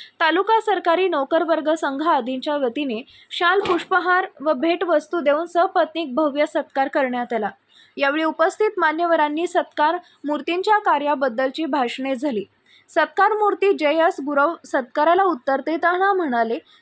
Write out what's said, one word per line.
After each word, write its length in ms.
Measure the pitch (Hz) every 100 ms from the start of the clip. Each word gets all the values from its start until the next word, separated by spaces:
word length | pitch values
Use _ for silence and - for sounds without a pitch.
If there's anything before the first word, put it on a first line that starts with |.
| - -
तालुका 400 | 320 339 403 440
सरकारी 480 | 427 359 349 330 381
नोकर 340 | 302 269 330
वर्ग 300 | 330 320 302
संघ 280 | 320 294 269 320
आदींच्या 500 | 285 233 262 302 294
वतीने 460 | 254 277 277 220 - - -
शाल, 300 | - 349 392
पुष्पहार 680 | 392 339 - 370 330 359 381 -
व 120 | 294
भेटवस्तू 680 | 262 330 349 349 311 302 349
देऊन 260 | 277 294 339
सपत्नीक 680 | 339 370 370 311 320 302
भव्य 320 | 254 302 285 302
सत्कार 420 | 311 277 277 269
करण्यात 440 | 311 262 247 240
आला. 180 | 233 202 - _ _ _ -
यावेळी 280 | 277 302
उपस्थित 460 | 320 - 349 - 427 403
मान्यवरांनी 680 | 311 311 349 320 294 302 349
सत्कार 500 | 359 - - 302 349 - _
मूर्तींच्या 540 | 285 294 294 349 392 427
कार्याबद्दलची 840 | 415 294 285 285 269 226 262 285
भाषणे 500 | 311 294 240 - 269
झाली. 300 | 262 285 208 - _ _ _ _
सत्कार 440 | 330 302 - 392
मूर्ती 400 | 427 415 392 392
जयस 440 | 277 294 320 330 349 277
गुरव 260 | 285 294 330
सत्काराला 580 | - 294 240 302 320 359
उत्तर 380 | 381 269 - 269
देताना 520 | 285 330 339 359 392
म्हणाले 460 | 381 302 240 226 285 _ _